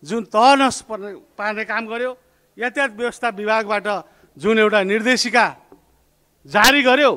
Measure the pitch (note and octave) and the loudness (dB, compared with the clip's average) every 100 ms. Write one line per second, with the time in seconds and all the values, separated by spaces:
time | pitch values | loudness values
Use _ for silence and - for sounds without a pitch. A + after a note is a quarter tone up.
0 | D3 A3+ G3+ G#3+ A#3+ C#4 C4+ - - G#3+ | -8 -8 -4 2 4 6 2 -2 -12 -12
1 | G3+ F#3 _ - G#3 G#3+ G#3+ A3 A3+ A3+ | -12 -16 _ -10 -8 -8 -6 -6 -6 -8
2 | B3 B3 _ _ _ - A#3+ C#4+ C#4 G#3 | -8 -10 _ _ _ -10 -8 -4 -6 -4
3 | A#3+ - A#3+ G3+ G#3 A3 G#3 G#3 G3 G3+ | -8 -6 -6 -6 -2 -2 -2 -4 -4 -6
4 | D#3+ _ _ - E3 A3 G#3+ G#3 F#3+ G#3 | -8 _ _ -8 -2 2 2 2 0 0
5 | A3 B3 A#3+ A3+ G3+ C3+ _ - _ _ | 0 0 0 0 0 -2 _ -20 _ _
6 | _ _ _ _ C#3 E3 A3 C#4+ B3+ B3+ | _ _ _ _ -6 4 4 4 4 4
7 | C#4+ | 2